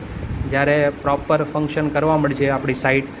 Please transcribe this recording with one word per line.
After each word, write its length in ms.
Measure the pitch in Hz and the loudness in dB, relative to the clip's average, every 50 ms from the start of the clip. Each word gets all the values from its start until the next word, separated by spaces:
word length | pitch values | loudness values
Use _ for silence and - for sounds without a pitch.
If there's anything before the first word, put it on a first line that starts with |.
| - - - - - - - - - 139 | -4 -8 -10 -8 -8 -6 -6 -6 -4 -2
જ્યારે 420 | 131 135 139 143 147 151 147 143 143 - - | 0 2 2 4 4 4 2 2 0 -2 -2
પ્રોપર 420 | 147 139 135 - - 160 151 151 | -2 0 0 0 0 0 0 0
ફંક્શન 440 | 143 - 156 151 147 - 160 156 147 | -2 -2 -2 -2 -2 -2 -2 -2 0
કરવા 300 | 135 143 147 156 160 156 | 0 0 2 2 4 2
મળશે 300 | 147 143 139 135 143 139 | 2 0 0 0 2 2
આપણી 260 | 139 135 135 139 127 | 2 0 0 -2 -2
સાઇટ 300 | - - 135 131 135 135 - - - | 0 0 2 2 2 0 -2 -8 -14